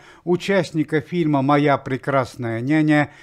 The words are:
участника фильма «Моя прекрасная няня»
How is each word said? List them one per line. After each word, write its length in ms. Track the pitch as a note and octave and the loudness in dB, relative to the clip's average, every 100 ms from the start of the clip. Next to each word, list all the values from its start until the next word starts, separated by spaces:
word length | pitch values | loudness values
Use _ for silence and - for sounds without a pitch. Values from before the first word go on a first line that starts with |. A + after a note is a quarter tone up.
| - - | -14 -14
участника 760 | E3 F3 - G3 D#3 D#3+ D3 D#3 | -2 -2 0 0 0 -2 -2 -2
фильма 420 | - F3 D#3 C#3+ | -2 -2 0 0
«Моя 340 | C3+ D3 C#3+ C3+ | 2 2 2 0
прекрасная 840 | - C3 - C3+ B2 - A#2 A2+ | -2 -6 -2 -2 -2 -6 -8 -6
няня» 520 | B2+ D#3 D3+ D3+ C#3+ - | -2 0 2 2 0 -6